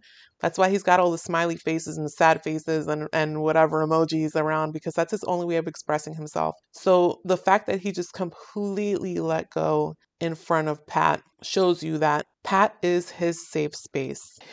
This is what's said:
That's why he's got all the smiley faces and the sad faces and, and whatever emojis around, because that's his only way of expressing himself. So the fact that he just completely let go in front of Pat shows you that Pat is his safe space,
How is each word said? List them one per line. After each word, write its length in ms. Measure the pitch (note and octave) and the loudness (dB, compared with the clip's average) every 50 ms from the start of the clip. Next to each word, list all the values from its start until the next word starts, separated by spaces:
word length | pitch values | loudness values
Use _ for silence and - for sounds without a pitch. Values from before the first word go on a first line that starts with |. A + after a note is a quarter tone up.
| - - - - - _ _ _ | -14 -18 -20 -20 -20 _ _ _
That's 180 | - E3+ - - | -4 -2 2 2
why 100 | F#3+ F#3+ | 2 4
he's 140 | G3 G3 - | 2 2 4
got 160 | F#3 F3+ F#3 | 4 6 6
all 100 | F3+ F3 | 6 4
the 80 | E3 | 2
smiley 380 | E3 - - E3+ E3 E3+ E3+ E3 | -2 -4 -2 -2 0 0 0 -2
faces 420 | E3 - D#3+ D#3+ E3 - D#3+ D#3 | -4 -4 -4 -2 -2 -4 -6 -6
and 80 | D#3+ D3+ | -6 -6
the 60 | D3 | -6
sad 320 | - - E3 D#3+ D#3+ D#3+ - | 0 4 4 4 4 4 0
faces 420 | D#3+ D#3 D#3 - D#3+ D#3+ D#3 D3+ | -4 -6 -4 -4 -2 -2 -2 -2
and, 220 | D#3 D3+ D3+ D3+ - - | -2 -4 -4 -4 -4 -2
and 280 | D#3+ D#3 D3+ D3+ D#3 | -2 -2 -2 -2 -2
whatever 420 | D3+ D#3 D#3 D#3+ D#3+ D3+ D#3 D#3 D#3 | 0 2 4 4 4 4 4 0 0
emojis 520 | D#3 D#3+ D#3+ E3 D#3 D#3+ D#3+ D#3 D3+ - | 2 2 2 2 2 0 0 -2 0 0
around, 380 | D#3+ D3+ D#3 D#3 D#3 D#3 D#3 D#3 | 0 0 0 0 -2 -2 -4 -4
because 200 | D#3 - E3+ - | -6 -8 -4 -2
that's 180 | E3+ E3+ - | -2 -2 -2
his 120 | A3 G3+ - | -4 -4 -4
only 240 | - F3+ F3 F3 | -2 -2 -2 -2
way 80 | F3 E3+ | -2 -2
of 100 | E3 E3 | -2 -2
expressing 480 | E3 D#3 - - - D3+ D3+ - D#3 D#3+ | -4 -8 -8 -4 -4 -4 -2 -4 -6 -10
himself. 400 | D#3+ D3+ D3+ - - D#2+ - - - _ _ | -10 -10 -6 -4 -2 -2 -2 -4 -6 _ _
So 500 | - - - F#3+ F#3 F3+ F3 E3+ - - - | -20 -2 2 4 6 6 6 4 2 -2 -2
the 120 | F3 F#3 | -2 -2
fact 280 | F3+ - F#3+ F#3+ G#3+ - | 0 2 2 2 2 2
that 140 | - G3 F#3+ | -2 -4 -4
he 120 | F3 G3+ | -4 -6
just 220 | F#3 F3+ F3 - - | -6 -6 -8 -8 -8
completely 1000 | - F#3 E3+ - - - - - G#3 G#3 G3+ G3 G#3 G#3 G#3 G3 - - F#3 F3 | -8 -8 -8 -8 -12 -20 -12 -8 -6 -6 -4 -4 -4 -2 -2 -2 -2 -2 -4 -4
let 340 | E3+ E3 D#3+ D#3+ D#3+ - - | -4 -2 -2 -2 -2 -4 -4
go 460 | - E3 D#3+ D#3 D#3 D3+ D3+ D#3+ D#3+ - _ _ _ - | -4 -2 0 0 2 0 0 -2 -6 -10 _ _ _ -8
in 140 | F3 E3 E3 | -6 -6 -6
front 320 | D#3+ - - E3+ D#3+ D#3 | -6 -4 0 0 0 0
of 180 | D#3 D3+ D3+ _ | 0 -4 -6 _
Pat 340 | - - D#3 D#3+ D#3 D3 C#3+ - _ _ _ | -6 0 2 2 2 2 0 -4 _ _ _
shows 420 | - - - G3 F#3+ F3+ E3+ - D#3 | -14 -4 0 2 4 4 2 0 -2
you 140 | D#3+ D#3+ | -4 -2
that 280 | D3+ D#3 D3+ D3 D3 - - _ _ - | 0 0 2 0 0 -4 -8 _ _ -4
Pat 320 | - G3 F#3+ G#3 G#3 - - | 0 2 2 2 2 0 -2
is 280 | - F3 F3 F3 E3+ - | 0 0 0 0 -2 -4
his 400 | - - E3+ E3+ E3 - - - | -6 -2 -2 -2 -2 -4 -8 -6
safe 260 | - D#3+ D3 D3+ - | -4 -4 -4 -4 -6
space, 600 | - - - - C#3+ C3+ C3+ - - - - - - - - | -10 -14 -8 -6 -6 -6 -6 -8 -10 -14 -18 -20 -20 -20 -12